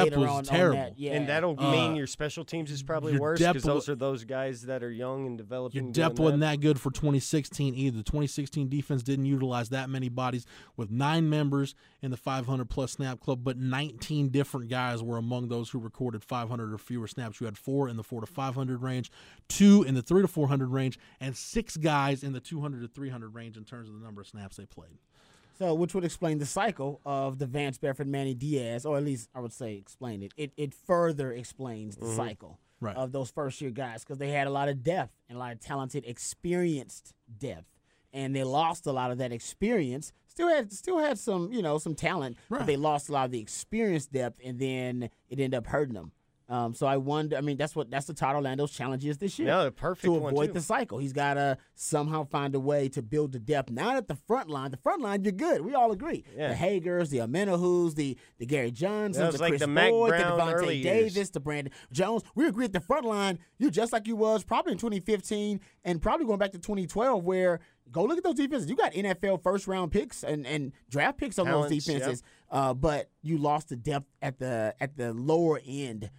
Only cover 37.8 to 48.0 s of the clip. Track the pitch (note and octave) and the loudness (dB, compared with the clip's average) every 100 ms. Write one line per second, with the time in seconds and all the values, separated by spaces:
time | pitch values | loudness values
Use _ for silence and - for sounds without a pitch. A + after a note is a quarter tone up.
37.8 | _ _ _ C3+ C3+ C3+ C3 C#3 E3 E3 | _ _ _ -8 -4 -2 0 2 0 0
38.8 | D3+ C3 B2+ B2 B2+ A#2 - - G3+ A#3+ | -4 -2 -2 -2 -4 -6 -10 -2 0 2
39.8 | C3+ C3 - - _ - E4+ D#4 G#3 G3 | 0 -4 -10 -18 _ -2 2 2 0 -6
40.8 | - F4+ D4+ A#3 - F#3+ F3 B3 E3+ D#3 | -2 0 2 0 -2 -2 -2 -2 0 0
41.8 | E3 D3+ D#3+ F3 C3 A#2+ - B3 G#3+ C#3 | -2 -4 -2 -2 -4 -8 -6 -2 0 2
42.8 | D3+ D3 - C#3+ C3 B2 G#2+ - - G#3+ | 2 0 0 0 0 -2 -8 -10 -6 0
43.8 | A3 D#3+ C#3 C3+ B2 - B2+ B2 C3+ C3 | 2 0 0 -2 -4 -6 -10 -4 -2 -2
44.8 | B2+ B2 A#2 - _ C3+ C3 C3 A2+ C#3 | -2 -4 -6 -10 _ -2 0 -2 0 0
45.8 | D3 G#2 E2 - _ _ - B2 A#2 A#2 | 0 -4 -12 -20 _ _ -6 -2 -2 0
46.8 | C#3+ C#3 C3+ D3 D#3 C#3+ D3 C3+ D3 D#3 | 2 2 2 0 0 0 0 0 -2 -2
47.8 | A#2 C3+ | -4 -4